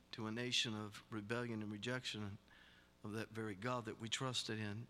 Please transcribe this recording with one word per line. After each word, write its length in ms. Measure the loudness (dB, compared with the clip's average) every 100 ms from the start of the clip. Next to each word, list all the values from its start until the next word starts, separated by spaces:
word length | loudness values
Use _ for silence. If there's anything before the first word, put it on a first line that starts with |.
| -12
to 160 | -2 0
a 20 |
nation 440 | 2 4 4 4
of 280 | 2 -2 -6 -4
rebellion 500 | -4 2 2 2 0
and 120 | 0
rejection 640 | -2 0 0 0 -2 -2 -4 -10 -20 -20 -20 -20 -10
of 100 | -2
that 200 | 0 0
very 220 | -2 -2 0
God 280 | 0 2 0
that 140 | -4
we 80 | -2
trusted 520 | 2 2 2 2 2
in. 260 | 2 0